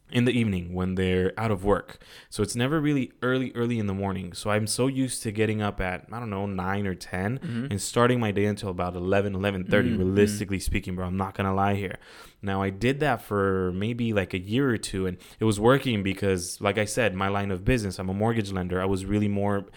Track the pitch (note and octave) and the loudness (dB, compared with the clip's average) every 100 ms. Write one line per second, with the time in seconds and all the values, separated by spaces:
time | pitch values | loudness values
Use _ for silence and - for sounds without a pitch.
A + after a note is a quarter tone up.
0 | - B2 A#2+ A#2+ A2+ F#2+ F2 F2+ F#2 F#2 | -4 0 2 2 2 0 -2 -2 0 2
1 | F#2 F#2 F#2 - A2+ G2 G2 - - - | 2 2 2 0 -2 0 2 2 0 -16
2 | - - - - G2+ A#2+ B2+ D#3+ D3 D3 | -20 -20 -10 -2 -2 0 0 2 2 2
3 | B2 - B2 C3 B2+ A#2 A#2+ A#2+ G2+ F#2+ | 0 -4 0 0 -2 -2 0 0 0 -2
4 | G2 F#2+ F#2 E2+ G#2+ G#2+ G#2 - B2+ C3+ | -2 -4 -6 -6 -2 0 0 0 0 0
5 | C3 - A2+ G#2 G#2+ G#2+ G#2 F#2+ F#2+ F2+ | -2 -2 -4 0 0 2 -2 -2 -4 -4
6 | - A2+ A#2 G2 G2+ F#2+ F#2 G2 G2+ F2 | -8 -10 -6 -4 -4 -4 -2 -2 -2 -4
7 | - F#2 G2 C3 - A#2 C3+ G2 - - | -6 -4 -2 -4 -6 -6 -4 -4 -2 4
8 | A#2+ B2 A2+ G2 G#2 G#2 G2+ F2+ F2+ F2+ | 4 4 2 2 0 0 -4 -4 -4 -2
9 | F2+ G2 G2+ F#2+ G2+ G2 F#2 G#2 B2 A2 | 2 2 2 0 0 -2 2 2 4 2
10 | F#2 G2 G#2 G#2 G2 F#2+ - G#2 F#2+ F2+ | 2 4 4 2 -2 -4 -2 -2 -2 -4
11 | F2+ F#2 F#2+ - G2 F#2+ G2 G2 F#2+ - | -4 -2 -2 -2 0 2 2 2 -2 -8
12 | - - - - G2+ G2 G2 F#2+ A#2 C#3+ | -14 -20 -20 -10 -4 -2 0 0 0 2
13 | D3 A#2 - G#2 G2 F#2+ F2+ F2+ G#2 A#2+ | 0 0 0 0 2 2 0 -2 -2 -2
14 | A#2 G#2 F#2 G2 F#2 A#2 C#3 A2 - F#2 | 0 0 0 -2 -2 0 2 0 -2 -4
15 | F#2+ F2+ - - A2 G#2 A2+ C3+ C3+ A2 | -2 -4 -10 -2 0 4 6 4 4 0
16 | F#2+ F2+ G2+ F#2 E2+ - G2+ G2+ G#2 - | 0 0 0 0 -2 -2 0 2 0 0
17 | A2+ F#2 G2 G2+ G2+ F#2 G2+ B2+ G2+ F2+ | 0 0 0 0 -2 -2 0 0 0 -4
18 | F#2+ G2 A2 A#2 G2 F#2+ F2+ F2+ F#2+ F#2+ | -4 0 0 0 -2 -4 -2 -2 0 0
19 | F#2+ G#2 G#2 G2+ G2+ G2+ G2 | 0 0 2 0 0 -2 -4